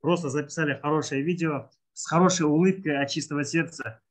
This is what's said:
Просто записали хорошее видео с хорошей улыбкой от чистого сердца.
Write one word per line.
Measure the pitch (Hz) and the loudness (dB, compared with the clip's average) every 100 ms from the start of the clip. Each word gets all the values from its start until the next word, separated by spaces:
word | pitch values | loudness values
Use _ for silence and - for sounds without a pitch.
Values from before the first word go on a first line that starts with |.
Просто | 147 170 156 | 0 0 0
записали | 139 143 - 156 131 | -4 -6 -2 -2 -2
хорошее | 147 151 143 139 | 0 0 0 -2
видео | 147 175 165 143 117 _ _ | -2 0 -2 -2 -8 _ _
с | - - | -16 -2
хорошей | 160 180 175 151 | 4 4 4 2
улыбкой | 151 185 190 160 143 | 4 4 2 -2 -2
от | 139 | -2
чистого | 160 143 147 | -4 -4 -4
сердца. | 143 165 165 - - - _ | -2 -2 -2 -6 -12 -12 _